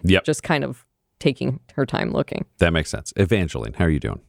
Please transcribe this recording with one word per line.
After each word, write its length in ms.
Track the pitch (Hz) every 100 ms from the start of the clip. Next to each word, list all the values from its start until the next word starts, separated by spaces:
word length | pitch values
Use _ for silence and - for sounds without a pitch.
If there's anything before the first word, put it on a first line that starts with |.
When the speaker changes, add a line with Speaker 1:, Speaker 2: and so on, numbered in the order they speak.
Speaker 1:
Yep. 200 | 90 92
Speaker 2:
Just 180 | - 156
kind 180 | - 147
of 220 | 139 127 _ _ _ -
taking 400 | 147 127 - 123 -
her 100 | -
time 280 | 120 - 58
looking. 340 | - - - - -
Speaker 1:
That 140 | 85
makes 160 | 82 76
sense. 240 | - - -
Evangeline, 560 | 92 107 80 62 55
how 100 | - 85
are 40 |
you 80 | 73
doing? 200 | 53 -